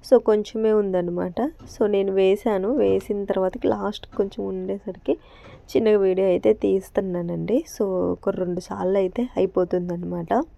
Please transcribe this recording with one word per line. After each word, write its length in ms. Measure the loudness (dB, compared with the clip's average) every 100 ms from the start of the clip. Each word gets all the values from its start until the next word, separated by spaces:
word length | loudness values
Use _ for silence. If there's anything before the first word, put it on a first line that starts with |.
So 140 | 6 4
కొంచెమే 540 | 6 0 0 -2 2
ఉందన్నమాట. 640 | 2 2 -2 -2 -4 -4 -4 -4 -6 -20
So 140 | -2 0
నేను 260 | 2 0
వేశాను, 580 | 2 2 2 0 0 0 0
వేసిన 480 | 2 0 -2 -6 -2
తర్వాతకి 440 | -2 -2 0 -2
లాస్ట్ 380 | 0 -4 -8 -10 -4
కొంచెం 260 | -4 -4 -8
ఉండేసరికి 720 | -6 -6 -8 -8 -10 -6 -6 -6 -20 -20 -20 -4
చిన్నగా 320 | 0 4 4
వీడియో 280 | 4 2 2
అయితే 240 | 4 2 2
తీస్తున్నానండి. 1000 | 2 0 -2 -4 -2 -4 -4 -4 0 -2 -2
So 140 | -4 -2 0 -2
ఒక 260 | -2 -4 -2
రెండు 280 | -4 -4
సార్లు 360 | -6 -4 0 2
అయితే 240 | 0 -2 -4 0
అయిపోతుందన్నమాట. 960 | 0 0 0 0 -2 -6 -6 -8 -2 -2 -2